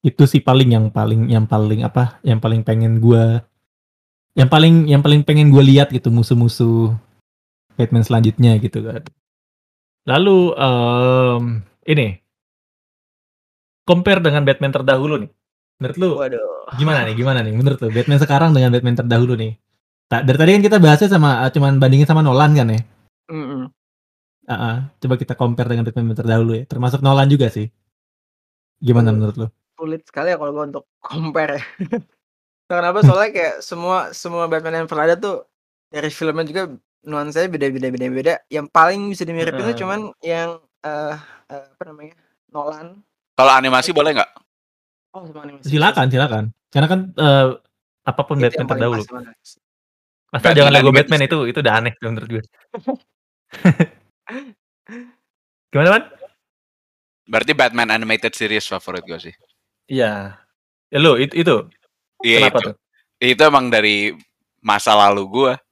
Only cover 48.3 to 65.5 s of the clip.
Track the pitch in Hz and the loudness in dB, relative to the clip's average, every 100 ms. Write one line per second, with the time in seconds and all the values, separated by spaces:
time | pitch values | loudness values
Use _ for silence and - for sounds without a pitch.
48.3 | 143 123 - 127 - 120 113 104 123 120 | -2 -2 -2 -6 -4 -2 -4 -8 -16 -20
49.3 | 113 _ _ _ _ _ _ _ _ _ | _ _ _ _ _ _ _ _ _ _
50.3 | - 165 156 143 139 135 135 147 156 135 | -2 2 4 6 6 4 4 2 0 0
51.3 | 160 120 123 127 110 117 117 117 110 113 | -2 -4 -2 0 0 -2 -8 -10 -10 -8
52.3 | 113 107 _ _ 220 240 269 _ _ _ | -10 -10 _ _ -14 -10 -12 _ _ _
53.3 | _ _ - 185 - 170 _ _ _ - | _ _ 0 0 0 -4 _ _ _ -20
54.3 | 247 277 208 _ _ _ 233 247 _ _ | -20 -20 _ _ _ _ -20 -20 _ _
55.3 | _ _ _ _ 143 165 214 - _ - | _ _ _ _ -2 0 0 -4 _ -20
56.3 | _ _ _ _ _ _ _ _ _ _ | _ _ _ _ _ _ _ _ _ _
57.3 | 110 127 147 127 120 117 110 110 110 113 | -4 -2 0 0 0 -2 -2 -2 -4 -4
58.3 | - 110 107 - 95 - 90 90 82 80 | -6 -6 -6 -6 -12 -10 -14 -12 -16 -18
59.3 | - _ _ _ _ _ 131 113 104 98 | -20 _ _ _ _ _ -4 -4 -4 -12
60.3 | 98 _ _ _ _ _ 143 160 123 139 | -18 _ _ _ _ _ 0 2 2 0
61.3 | 165 170 113 - _ _ _ _ _ 117 | -2 0 0 -2 _ _ _ _ _ 0
62.3 | 113 107 120 110 104 _ _ _ _ 123 | 2 2 0 -4 -12 _ _ _ _ -2
63.3 | 127 156 143 123 113 107 104 104 - _ | 4 4 4 2 0 0 0 -4 -8 _
64.3 | _ _ _ 113 101 - 107 101 101 98 | _ _ _ -4 -2 2 4 4 2 -4
65.3 | 110 131 | -2 -2